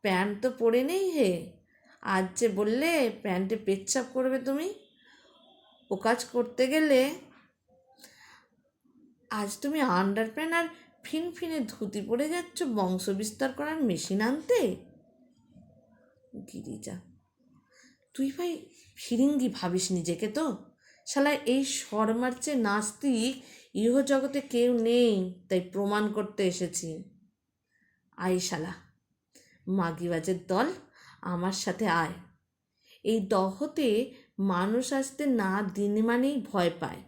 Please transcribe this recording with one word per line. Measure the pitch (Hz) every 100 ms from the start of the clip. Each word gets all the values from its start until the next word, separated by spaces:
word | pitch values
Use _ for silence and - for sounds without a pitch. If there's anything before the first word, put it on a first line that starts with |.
প্যান্ট | 208 185 202 208
তো | 254
পরে | 254 226 240
নেই | 269 370 381
হে। | 320 208 175 170 - _ _ _ -
আজ | - 190 185 -
যে | 233
বললে | 196 208 233 320 330 240 -
প্যান্টে | 208 180 190 214
পেচ্ছাপ | 214 196 196 269 254
করবে | 262 254 262
তুমি, | 254 277 349 415 - _ _ - _ _ _ _ _ _ _
ও | 190
কাজ | 220 240
করতে | - 240 240 - 262
গেলে | 311 311 262 269 359 - - _ _ _ _ _ _ - - - - _ _ _ _ _ _ _ _ _
আজ | 214 202 -
তুমি | 285 311
আন্ডারপ্যান্ট | 262 180 196 202 220 262 320
আর | 339 330 - - _
ফিনফিনে | - 311 349 339 339 311
ধুতি | 220 - 202 202
পরে | 208 240 302
যাচ্ছ | 349 349 -
বংশ | 330 214 185 185 185
বিস্তার | 196 214 - 269
করার | 269 294 320
মেশিন | 254 165 - 196
আনতে?" | 220 294 - 480 247 - - - _ _ _ _ _ - - - _ _ _ _ _ - -
গিরিজা, | - - 214 - 180 - - _ _ _ _ _ _ - _ _
"তুই | - 269 269
ভাই | 349 320 - - - -
ফিরিঙ্গি | - 233 277 294 247
ভাবিস | - 180 180 -
নিজেকে | 185 165 170 214
তো? | 220 311 208 - _ _ _ -
শালা | 285 285
এই | 294 - 262
শর্মার | 269 - - 214 220 226 254 247
চেয়ে | - 277
নাস্তিক | 214 202 214 - 285 233 233 269 - - -
ইহজগতে | - 220 262 277 269 269 277
কেউ | 269 240 240 240
নেই, | 226 240 240 202 185 185 -
তাই | 185
প্রমাণ | 180 196 202 208 214
করতে | 208 202 - 190
এসেছি। | - 180 - 165 160 - _ _ _ _ _ _ _ _ _ _ -
আয় | 180 185
শালা, | 180 170 165 180 - _ _ _ _ _ _ _ -
মাগিবাজের | 190 170 160 175 165 165 185 -
দল, | 190 285 370 - - - -
আমার | 180 175 185
সাথে | 196 - 175 214
আয়। | 170 160 - - _ _ _ _ _ _ -
এই | - 226
দহতে | 190 202 190 190 294 - 262 214 262 - _ -
মানুষ | 196 180 190 226 254
আসতে | 269 269 - 294
না | 240 190 190 208
দিন | 202 202 208 220
মানেই | 240 262 285 185
ভয় | 196 175 170
পায়। | 156 -